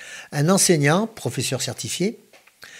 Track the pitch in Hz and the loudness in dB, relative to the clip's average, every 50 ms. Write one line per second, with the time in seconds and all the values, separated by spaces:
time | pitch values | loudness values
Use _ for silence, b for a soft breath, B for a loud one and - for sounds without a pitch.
0 | B B B B B B B 143 147 175 196 190 - - 175 151 143 147 165 196 | B B B B B B B 0 2 4 4 4 4 4 4 4 4 4 4 2
1 | 226 - - - - 123 - 135 - - 135 123 - 120 - - - 104 - - | 0 -2 -6 -8 -8 -6 -4 -4 -4 -4 -4 -4 -6 -6 -8 -8 -8 -6 -4 -2
2 | 175 220 240 - _ _ - - _ _ _ _ - B B | -2 -2 -4 -6 _ _ -20 -20 _ _ _ _ -20 B B